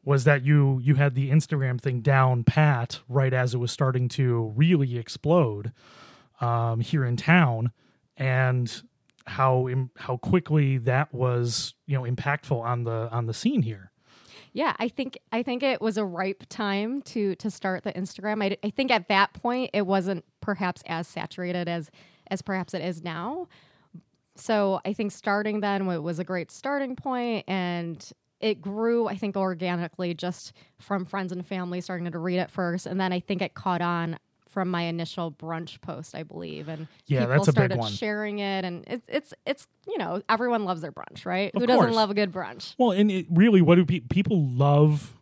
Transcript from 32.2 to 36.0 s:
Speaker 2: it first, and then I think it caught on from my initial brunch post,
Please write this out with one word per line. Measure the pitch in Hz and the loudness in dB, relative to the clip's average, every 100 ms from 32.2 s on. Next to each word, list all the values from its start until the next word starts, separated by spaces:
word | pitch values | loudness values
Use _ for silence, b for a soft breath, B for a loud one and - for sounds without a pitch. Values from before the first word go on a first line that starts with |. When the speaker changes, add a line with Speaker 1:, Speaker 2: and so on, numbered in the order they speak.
| 175 180 | -2 -2
Speaker 2:
it | 175 | -2
first, | - 175 180 - | -4 -2 -2 -4
and | 185 | -4
then | 185 | -2
I | 180 | -2
think | - 196 | -4 -4
it | 190 - | -4 -4
caught | 196 175 | -4 -2
on | 175 175 170 165 _ _ _ | 0 -2 -4 -8 _ _ _
from | - 185 | -6 -2
my | 175 | -2
initial | 170 170 165 - 165 | -4 -4 -6 -6 -8
brunch | 143 165 165 165 - | -8 -10 -8 -10 -14
post, | - 147 | -12 -12